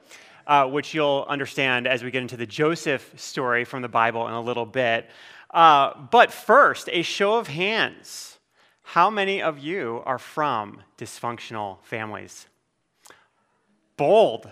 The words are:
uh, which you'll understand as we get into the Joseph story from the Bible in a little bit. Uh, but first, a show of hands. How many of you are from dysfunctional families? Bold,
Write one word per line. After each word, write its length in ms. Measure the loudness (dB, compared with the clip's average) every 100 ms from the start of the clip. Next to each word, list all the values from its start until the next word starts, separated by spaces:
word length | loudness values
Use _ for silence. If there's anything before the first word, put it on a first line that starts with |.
| _ -20 -20 -8 2
uh, 200 | 4 4
which 280 | -2 -4 0
you'll 320 | 0 0 -2
understand 560 | -6 -6 -2 0 0 0
as 180 | -2
we 60 | -4
get 140 | -6
into 140 | -6 -8
the 100 | -8
Joseph 680 | -2 -2 0 -4 -4 -6 -18
story 480 | -12 -6 -2 -2 -2
from 180 | -8
the 40 | -4
Bible 400 | 0 0 0 -6
in 60 |
a 80 | -6
little 240 | -6 -6 -4
bit. 460 | -2 0 -2 -4 -18 -20 -20 -4
Uh, 400 | 6 8 8 4 -2 2
but 200 | 6 6
first, 560 | 2 4 6 6 2 -4
a 80 | -4
show 340 | -4 -2 0 0
of 140 | -4
hands. 880 | -4 -2 -2 -2 -6 -18 -18 -18 -20 _ _ _ _
How 260 | -4 2 2
many 320 | 2 -2 -2
of 180 | -4 -6
you 420 | -8 -8 -6 -6 -6
are 120 | -6
from 640 | -6 -4 -2 -2 -6 -12 -20 -18
dysfunctional 840 | -16 -10 -8 -8 -10 -10 -10 -12
families? 640 | -12 -10 -8 -12 -16 -20 -20 _ _ _ _ _ -20 -20 _ _ _ _ _ _ _ -2
Bold, 520 | 4 4 4 0 -12